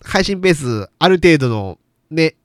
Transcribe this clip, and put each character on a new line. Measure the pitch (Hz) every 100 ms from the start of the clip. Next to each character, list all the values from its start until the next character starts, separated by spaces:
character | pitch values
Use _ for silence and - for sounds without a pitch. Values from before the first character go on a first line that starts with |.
配 | - 196
信 | 190 190
ペ | 185
ー |
ス、 | 151 127 110 95 _
あ | 175
る | 185
程 | 175 156
度 | 127
の | 107 95 - _ _ _
ね | 156 160 -